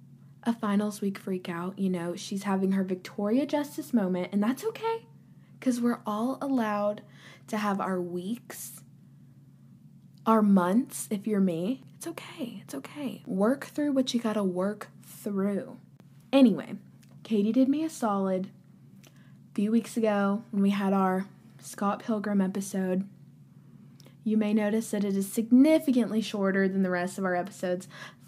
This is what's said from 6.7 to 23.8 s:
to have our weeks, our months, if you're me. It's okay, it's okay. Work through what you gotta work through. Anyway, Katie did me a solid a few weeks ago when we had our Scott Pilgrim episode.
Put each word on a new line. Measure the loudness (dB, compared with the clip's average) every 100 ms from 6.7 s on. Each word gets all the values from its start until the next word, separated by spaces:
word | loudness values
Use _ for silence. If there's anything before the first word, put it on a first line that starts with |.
| 0 0 -2 -10 -20 -20 -20 -8
to | -2
have | 0 0
our | -2 -2
weeks, | -4 -6 -6 -8 -10 -14 -14 -16 -20 -20 -20 -20 -20 -20 -20 -20 -20 -20 -20 -20 -20 -4 4
our | 6
months, | 6 6 6 2 0 -6 -6
if | -6 -2
you're | 2
me. | 2 0 -2 -4 -10 -14
It's | -12
okay, | -12 -12 -10 -10 -12
it's | -14 -14
okay. | -12 -10 -10 -10 -6
Work | 0 2 0 -4
through | -4 0
what | 0 0
you | 0
gotta | -2 0
work | -2 0 -2 -4 -12 -20
through. | -20 -12 -6 -2 -2 -2 -6 -14 -20 -20 -20 -20 0
Anyway, | 6 6 4 -4 -12 -16 -20 -20 -16
Katie | -2 0 2
did | 4 4
me | 2
a | -2
solid | -4 -2 0 0 -2 -4 -12 -20 -20 -20 -20 -20
a | -20 -20 -20 -10
few | -2 2
weeks | 2 0 0
ago | 2 4 2 0 -2
when | 0
we | 2
had | 2 2
our | 2 2 2 -4 -12 -20 -20
Scott | -14 -4 -2 -2
Pilgrim | -4 -4 0 2
episode. | 2 -2 -4 -4 -2 -2 -4 -12 -20 -20 -20 -20 -20 -20